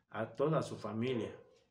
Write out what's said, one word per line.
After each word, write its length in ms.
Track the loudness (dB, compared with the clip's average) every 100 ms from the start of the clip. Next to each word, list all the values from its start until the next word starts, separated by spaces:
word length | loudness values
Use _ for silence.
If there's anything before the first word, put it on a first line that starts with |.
| _
a 260 | -6 -4 2
toda 260 | 4 4
su 140 | 2 -4
familia, 580 | -4 -2 0 0 -2 -6 -18 -20 _